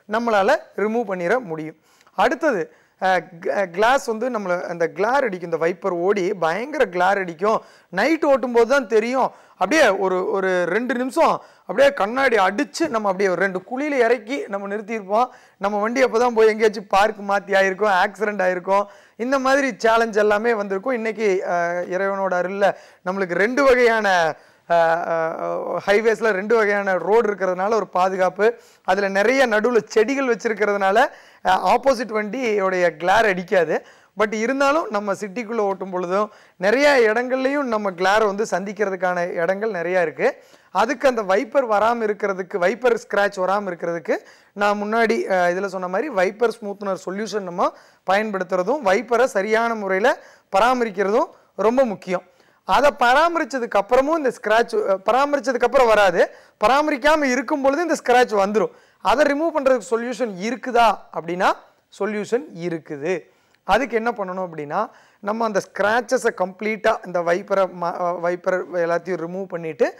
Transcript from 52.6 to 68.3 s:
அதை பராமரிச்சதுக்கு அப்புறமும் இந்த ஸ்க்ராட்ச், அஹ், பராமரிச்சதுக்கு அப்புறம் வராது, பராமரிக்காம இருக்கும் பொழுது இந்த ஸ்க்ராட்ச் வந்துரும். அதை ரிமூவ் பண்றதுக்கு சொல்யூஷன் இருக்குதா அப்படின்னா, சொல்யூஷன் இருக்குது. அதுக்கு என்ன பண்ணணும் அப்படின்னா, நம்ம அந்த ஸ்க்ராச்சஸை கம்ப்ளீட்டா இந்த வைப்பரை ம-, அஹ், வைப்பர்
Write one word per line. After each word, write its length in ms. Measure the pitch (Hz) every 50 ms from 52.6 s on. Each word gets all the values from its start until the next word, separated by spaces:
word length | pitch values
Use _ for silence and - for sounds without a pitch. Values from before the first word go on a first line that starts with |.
| - -
அதை 220 | 190 220 277 285
பராமரிச்சதுக்கு 880 | 214 - 247 240 254 285 320 339 339 330 320 226 - 262 233 208 - 202 196
அப்புறமும் 340 | - 247 262 269 285 320
இந்த 140 | 330 285 247
ஸ்க்ராட்ச், 440 | - - - 208 214 226 233 233 226
அஹ், 240 | 214 214 - 190 190 190
பராமரிச்சதுக்கு 600 | - 220 254 285 285 285 277 208 254 254 240 240
அப்புறம் 220 | 240 214 - 254
வராது, 360 | 226 214 208 202 190 170 190 285 - - - - _ _ - 214
பராமரிக்காம 580 | 220 254 285 302 302 302 247 254 294 320 311 285
இருக்கும் 400 | 262 247 262 254 214 311 285 262
பொழுது 200 | 269 277 294 349
இந்த 140 | 320 311
ஸ்க்ராட்ச் 380 | - - - 240 247 247 190 214
வந்துரும். 400 | 202 196 196 214 220 180 160 - - _ _ _ _ -
அதை 200 | 190 220 269 302
ரிமூவ் 280 | 294 285 277 320 339 311
பண்றதுக்கு 380 | 311 269 262 262 240 185 - 233
சொல்யூஷன் 420 | 226 233 247 247 190 254 226 196 170
இருக்குதா 500 | 190 226 254 208 - 262 220 233 233 220 190 - - - -
அப்படின்னா, 380 | 170 156 170 175 180 196 247 - - - _ _ _ _ _ _ -
சொல்யூஷன் 460 | 202 208 214 214 202 - 220 254 302 - -
இருக்குது. 600 | 170 170 175 165 160 139 - 160 139 143 170 185 160 - _ _ _ _ _ _ _ - -
அதுக்கு 280 | 190 226 277 214 226
என்ன 140 | 220 226 240
பண்ணணும் 360 | 233 - 196 185 180 190 185
அப்படின்னா, 340 | 175 160 156 147 143 151 190 220 - - - _ _ _ _
நம்ம 240 | - 202 214 226 233
அந்த 160 | 220 208 190
ஸ்க்ராச்சஸை 720 | - - - - 190 202 220 247 240 - 262 247 - 233 -
கம்ப்ளீட்டா 680 | - 180 190 190 - 214 214 220 208 - 220 226 - -
இந்த 160 | 185 170 175 170
வைப்பரை 420 | 170 170 190 196 202 196 196 190
ம-, 300 | 180 175 180 175 170 -
அஹ், 260 | - 180 175 175 180
வைப்பர் 460 | 170 175